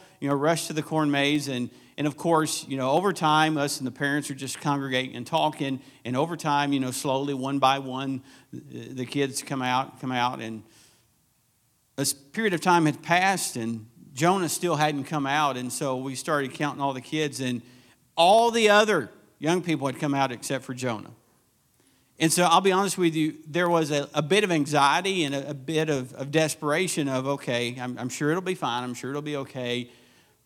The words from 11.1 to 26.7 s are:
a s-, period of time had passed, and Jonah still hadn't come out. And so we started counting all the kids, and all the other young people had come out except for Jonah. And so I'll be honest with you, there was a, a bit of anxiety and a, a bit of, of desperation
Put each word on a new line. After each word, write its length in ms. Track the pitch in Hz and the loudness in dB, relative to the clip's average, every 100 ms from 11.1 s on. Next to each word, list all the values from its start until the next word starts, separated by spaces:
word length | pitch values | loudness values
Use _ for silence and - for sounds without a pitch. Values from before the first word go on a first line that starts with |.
| _ _ _ _ _ _ _ _ - | _ _ _ _ _ _ _ _ -6
a 40 | |
s-, 120 | 139 | -4
period 400 | - - - 220 | -4 -8 -2 0
of 80 | 170 | 2
time 260 | 185 175 156 | 4 4 4
had 140 | - | 0
passed, 560 | - 175 190 190 - 123 | 2 4 4 2 -2 -6
and 300 | 113 113 107 - - | -6 -6 -12 -20 -14
Jonah 340 | 131 165 196 160 | 0 2 4 0
still 280 | - 175 147 | -2 -2 2
hadn't 280 | 151 143 | 0 0
come 220 | 135 156 139 | -4 -2 0
out. 300 | 147 147 127 | 2 0 0
And 160 | 127 | -6
so 240 | - 143 127 | -4 -4 -4
we 200 | 131 127 | -6 -8
started 380 | - 147 135 | -2 -2 -2
counting 260 | - 147 139 | -4 -4 -2
all 120 | 139 | -4
the 80 | 131 | -4
kids, 380 | - 156 151 123 | -6 -4 -2 -4
and 240 | 127 120 - - _ _ _ - | -4 -6 -8 -20 _ _ _ 2
all 340 | 170 226 233 | 6 6 6
the 200 | 233 214 | 6 6
other 420 | 208 214 175 107 - _ - | 8 6 2 -2 -10 _ -6
young 240 | 147 180 | 0 0
people 240 | 175 147 135 | 0 -2 -2
had 140 | 127 | -2
come 140 | 151 | -2
out 180 | 139 131 | 0 0
except 320 | 120 - 135 | -2 -6 -6
for 100 | - | -6
Jonah. 360 | 127 123 107 - 117 _ _ _ _ _ _ _ _ _ - | -6 -4 -4 -8 -20 _ _ _ _ _ _ _ _ _ -2
And 120 | 160 | 0
so 140 | 170 | 4
I'll 160 | 175 170 | 6 6
be 120 | 190 | 6
honest 260 | 185 196 185 | 4 2 2
with 160 | 175 | 0
you, 220 | 160 156 147 156 | 2 -2 -4 -6
there 220 | 165 175 | 0 2
was 220 | 170 147 | 2 2
a, 180 | 147 143 | -2 -2
a 80 | 151 | -2
bit 240 | 147 196 | 2 4
of 80 | 202 | 4
anxiety 720 | 160 135 147 139 165 190 190 | 2 2 4 6 4 0 0
and 100 | 143 | 0
a, 160 | 139 139 | -2 -6
a 40 | |
bit 340 | 143 131 156 156 | -8 -4 -2 0
of, 240 | 139 123 | -2 -4
of 160 | 120 135 | -8 -2
desperation 800 | 156 156 - 147 | 2 2 0 -2